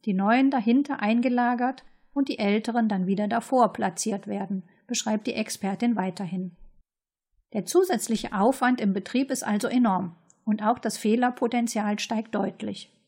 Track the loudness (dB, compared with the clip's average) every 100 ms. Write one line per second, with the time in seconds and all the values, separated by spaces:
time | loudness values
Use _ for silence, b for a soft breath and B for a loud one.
0 | -2 0 4 4 4 4 4 4 2 -2
1 | 0 2 2 2 0 0 -2 -4 -16 _
2 | _ -2 -2 0 2 2 2 0 2 0
3 | 0 0 0 -2 0 4 4 2 -4 -2
4 | -4 -4 -6 -8 -4 -6 b b -8 -6
5 | -2 -2 -2 -4 -6 -4 -4 0 0 0
6 | -2 -6 -6 -6 -8 -12 -20 _ _ _
7 | _ _ _ _ _ -8 0 2 2 -2
8 | -2 -4 -2 2 2 4 2 2 0 -2
9 | -2 -2 0 -2 -2 -2 0 2 4 2
10 | -2 -10 _ _ -4 0 0 0 -2 -2
11 | 0 2 2 0 -2 0 -2 -2 -2 -2
12 | -2 -4 -2 -2 -2 -4 -8 -8 -14 _